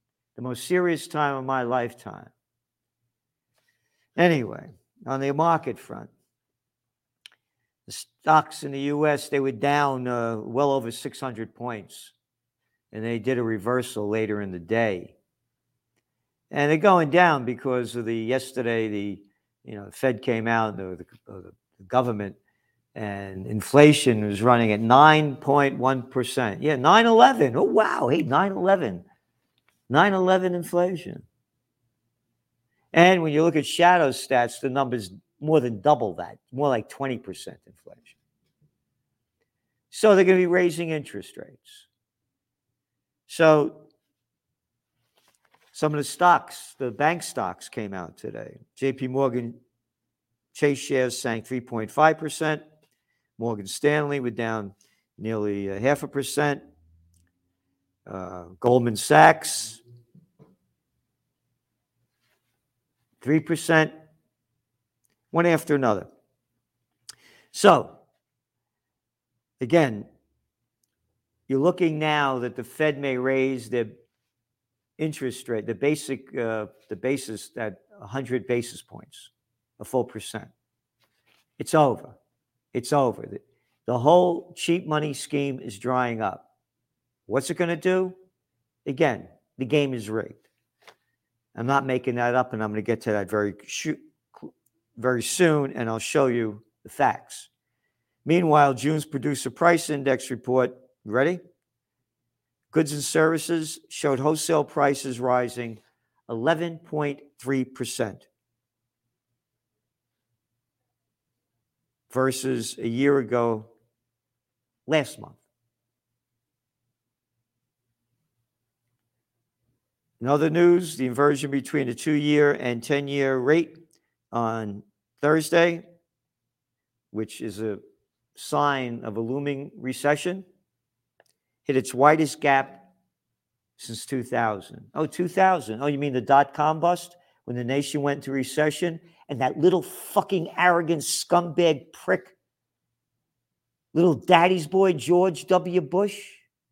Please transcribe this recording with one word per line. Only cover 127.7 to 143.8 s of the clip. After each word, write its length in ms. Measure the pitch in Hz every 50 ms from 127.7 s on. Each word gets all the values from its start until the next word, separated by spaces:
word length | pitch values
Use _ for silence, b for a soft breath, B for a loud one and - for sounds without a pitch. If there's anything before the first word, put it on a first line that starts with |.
| 101 - - _ _ _ _ _ _ _ _ _ _
sign 680 | - - - 151 143 147 143 139 135 127 120 117 117 -
of 120 | 113 98
a 40 | 113
looming 500 | 117 113 131 143 143 143 139 135 143 - -
recession, 680 | - 123 131 123 - - 147 151 147 - 185 185 190 - - _ _ _ _ _ _ _ _ _ _ _ _ _ _ _ _ _ _ _ _ _ _
hit 140 | _ - 135
its 180 | 131 - - -
widest 460 | 120 139 151 160 156 160 135 - -
gap 440 | - 143 135 135 135 - - - _ _ _ _ _ _ _ _ _ _ _ _ _ _ _ _ _ _ _
since 300 | _ - 117 113 113 -
two 160 | - 139 127
thousand. 640 | 117 123 127 117 117 110 104 95 - - - - - - -
Oh, 120 | 147 156
two 220 | 151 - - 180 170
thousand. 540 | - 190 190 190 185 160 117 107 110 117
Oh, 40 | 139
you 120 | 147 143 139
mean 160 | 147 143 127
the 60 | 127
dot-com 580 | 120 131 139 139 143 - - - 147 151 156 156
bust? 360 | 165 175 175 170 - - - _ _ _ _ _ _
When 120 | - 120
the 60 | 123
nation 380 | 120 120 135 143 143 - - 147
went 180 | 139 143 143 -
into 140 | - 135
recession 640 | 135 135 131 131 - 151 151 156 147 - 180 175 165 165 b b b b b b
and 120 | 143 117
that 160 | 131 127 - -
little 240 | 147 185 180 175
fucking 640 | - - - - - - - 202 - - 196 175 160 - -
arrogant 460 | - 175 180 175 175 170 156 170 147
scumbag 920 | - - - - - - 170 175 175 170 143 175 175 165 151 120 - -
prick, 420 | - - - 185 190 185 - - _ _ _ _ _ _ _ _ _ _ _ _ _ _ _ _ _ _ _ _ _ _ _ _ _ _ _ _ _ _